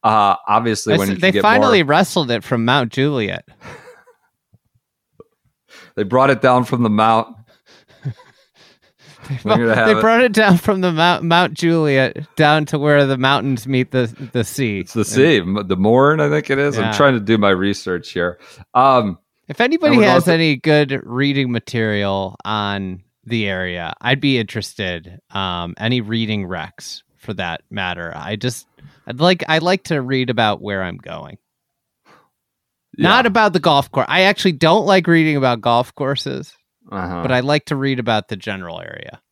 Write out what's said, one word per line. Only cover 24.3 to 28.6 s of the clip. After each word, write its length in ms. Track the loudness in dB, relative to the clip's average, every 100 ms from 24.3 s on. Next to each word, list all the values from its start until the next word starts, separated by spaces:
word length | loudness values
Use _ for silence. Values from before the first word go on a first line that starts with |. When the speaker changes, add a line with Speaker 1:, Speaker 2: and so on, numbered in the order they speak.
| 0
Speaker 2:
interested. 840 | -2 -8 -10 -8 -8 -8 -12 -20 _
Um, 420 | -8 -6 -6 -10 -6
any 240 | -4 -4
reading 440 | -4 -6 -4 -6 -6
recs 560 | -10 -12 -16 -18 -18 _ _
for 160 | -14
that 300 | -8 -8 -8 _
matter. 420 | -8 -8 -6 -10
I 220 | -12 -10 -6
just, 300 | -6 -8